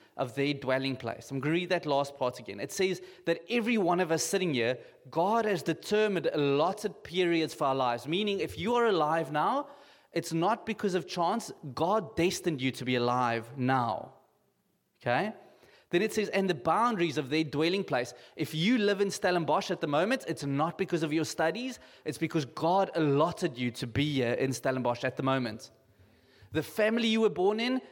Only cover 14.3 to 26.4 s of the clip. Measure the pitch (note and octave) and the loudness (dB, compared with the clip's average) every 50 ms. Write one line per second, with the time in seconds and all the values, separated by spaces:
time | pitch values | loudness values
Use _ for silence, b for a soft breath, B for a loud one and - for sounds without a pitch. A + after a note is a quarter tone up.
14.3 | _ _ _ _ _ _ _ _ _ _ _ _ _ _ - B2 A#2+ C#3 F3+ G#3+ | _ _ _ _ _ _ _ _ _ _ _ _ _ _ -2 0 2 2 0 0
15.3 | G#3+ B B B B B B B B B B B - F3 G#3 G#3+ G#3+ A3 G#3 G3 | -4 B B B B B B B B B B B 0 2 2 2 0 0 -2 0
16.3 | - F#3+ F#3+ F#3 F3 C#3 - E3 E3 G3 A3+ A#3+ A#3 F#3 F3 E3+ C3 D3+ D3 B2 | 0 2 2 2 0 0 0 2 2 4 4 2 2 2 0 0 0 -2 -2 0
17.3 | C#3+ D#3 D#3+ D3 B2 C#3+ D#3 E3+ F#3 G3+ F#3+ - D3 B2 B2 B2 - B B B | 0 0 0 0 0 0 2 2 2 0 0 0 0 -2 -2 -2 -8 B B B
18.3 | B - D#3+ - - D#3 E3 G#3 B3+ B3 G#3 G3+ G3+ F#3+ G3+ G3 F3 - - F#3+ | B -6 -6 -4 -2 0 2 2 4 4 4 2 2 2 0 0 0 0 0 2
19.3 | F3+ F3 E3 C#3+ D3+ F#3 G3 - F#3 E3+ - D3+ C#3+ D3 D3+ D3+ - F3 - - | 2 2 2 2 0 0 0 -2 -4 -2 -2 0 2 2 2 2 0 -2 -2 -6
20.3 | - - - C#3+ C#3 C#3 D3+ E3+ E3+ - G3 - - E3 D#3 D3+ D3 D#3+ D#3 D3 | -6 -4 -4 -2 0 0 0 0 0 -2 -2 -2 0 -2 0 0 0 0 0 -2
21.3 | - - D#3+ E3 F3 A3 B3 C4 A#3+ B B B B B B D3+ C#3+ - E3+ D#3+ | -2 0 0 0 0 -2 -6 -8 -8 B B B B B B -10 -6 -4 -6 -2
22.3 | - E3 C#3+ A#2+ - - D3 E3 F3+ G3 G3 - - E3+ D#3+ D3 C#3 C#3 D3+ E3+ | -2 -2 -2 -2 -4 -2 0 2 4 4 2 2 0 0 2 4 4 4 4 2
23.3 | E3 - F#3 E3+ C3+ A#2+ B2+ B2 A#2 - - B2 A#2 C#3 C#3+ D3+ D3 C3 B2 A#2 | 0 -2 -4 -4 -2 -2 -4 -4 -2 -4 -6 -4 -2 0 0 0 0 0 0 0
24.3 | B2 - - C3+ B2+ - - C3+ C3 C3 A#2+ A#2+ A#2+ - - C3 B2+ - C3+ C3+ | 0 0 0 -2 -2 -2 -2 -2 -2 0 0 -2 -2 -2 -2 -4 -4 -2 0 0
25.3 | C3 C3+ B2 A2+ G#2+ A2+ - - - _ _ _ b b b b b b b b | 0 0 0 -2 -6 -8 -12 -18 -20 _ _ _ b b b b b b b b
26.3 | b b | b b